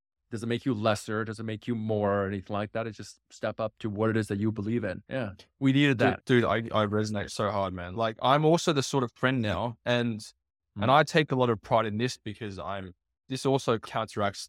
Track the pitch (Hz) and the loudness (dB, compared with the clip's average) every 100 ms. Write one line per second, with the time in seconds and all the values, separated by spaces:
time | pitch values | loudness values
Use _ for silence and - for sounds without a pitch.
0 | _ _ - 117 113 117 139 110 113 104 | _ _ -12 -8 -4 -2 -2 0 2 0
1 | - 107 110 104 113 107 - 117 110 107 | -2 -6 -6 -8 -8 -8 -4 -4 -2 0
2 | 104 101 98 101 92 101 107 113 113 104 | 2 2 0 -4 -6 -6 -4 -6 -8 -10
3 | 104 - _ - 110 - 110 - 113 101 | -16 -18 _ -8 -6 -4 -6 -4 -6 0
4 | 113 110 101 101 107 104 101 117 104 92 | 2 2 0 0 -2 -2 -2 -2 -2 -6
5 | - 131 110 92 - - 135 135 143 123 | -8 -6 -6 -10 -18 -2 2 4 4 4
6 | 110 95 - 123 113 107 113 107 104 107 | 2 0 4 4 4 0 0 0 2 2
7 | 107 107 101 - 104 104 95 92 87 98 | 0 -4 -6 -4 -2 -2 -4 -4 -8 -4
8 | 113 - 123 143 156 165 - 143 127 143 | -4 0 2 4 6 4 2 0 2 0
9 | 123 - 127 127 107 87 117 113 117 120 | -2 0 0 2 0 0 -4 -6 0 0
10 | 120 107 - _ _ _ _ - 113 139 | 0 -4 -10 _ _ _ _ -4 4 4
11 | 156 165 151 131 123 110 - 117 110 104 | 4 2 2 2 2 2 2 2 2 0
12 | 123 - - 101 107 92 80 98 95 87 | -4 -4 -12 -10 -10 -8 -8 -8 -10 -16
13 | _ _ - 131 139 135 - 113 - - | _ _ -10 -2 2 2 2 -2 -2 -6
14 | 110 - 101 98 | -4 0 -2 -2